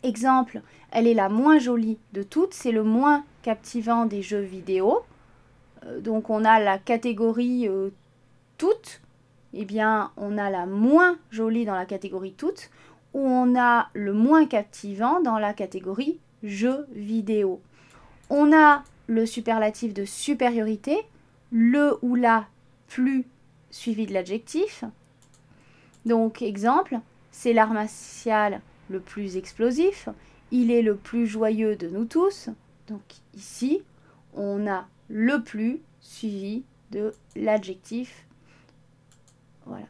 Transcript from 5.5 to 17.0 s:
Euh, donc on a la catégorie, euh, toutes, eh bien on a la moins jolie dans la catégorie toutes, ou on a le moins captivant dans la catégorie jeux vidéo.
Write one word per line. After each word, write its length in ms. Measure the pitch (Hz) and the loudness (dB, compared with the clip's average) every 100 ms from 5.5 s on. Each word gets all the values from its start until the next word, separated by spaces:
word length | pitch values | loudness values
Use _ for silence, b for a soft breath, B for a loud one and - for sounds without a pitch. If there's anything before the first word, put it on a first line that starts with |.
| _ _ - | _ _ -20
Euh, 160 | - 123 | -14 -10
donc 280 | - 220 214 | -4 -4 -2
on 160 | 214 | 0
a 160 | 220 220 | 4 4
la 180 | 208 196 | 4 0
catégorie, 880 | - 233 240 208 226 226 240 247 226 | -2 -2 -2 0 0 0 -2 0 -2
euh, 220 | 190 196 196 _ _ _ _ _ _ | -2 -4 -8 _ _ _ _ _ _
toutes, 420 | 330 440 - - _ _ _ _ _ | 0 0 -4 -20 _ _ _ _ _
eh 100 | 185 | -12
bien 460 | 202 214 214 220 202 - | -8 -2 0 0 -2 -8
on 220 | 202 208 | -8 -4
a 120 | 202 | -2
la 160 | 190 175 | -4 -4
moins 500 | 196 226 302 359 349 _ | 0 4 6 6 2 _
jolie 340 | 220 220 226 | -4 -2 0
dans 100 | 226 | -2
la 120 | 190 185 | -4 -6
catégorie 460 | 196 196 185 190 | -8 -8 -10 -10
toutes, 380 | 190 302 392 - b b b _ | -6 -6 -6 -14 b b b _
ou 60 | 277 | -4
on 380 | 269 254 247 247 | 0 2 4 4
a 300 | 240 240 - | 4 4 0
le 180 | - 202 | -4 -4
moins 340 | 208 233 320 302 | 2 6 6 4
captivant 760 | 226 208 - 202 196 233 339 | 2 -4 -12 -12 -4 0 2
dans 180 | 294 220 | 0 0
la 160 | 208 | -2
catégorie 640 | 208 190 190 185 196 277 339 _ _ | -4 -8 -8 -8 -4 -4 -6 _ _
jeux 440 | 214 196 233 269 285 | -10 -2 0 -2 -6
vidéo. 680 | 226 | -12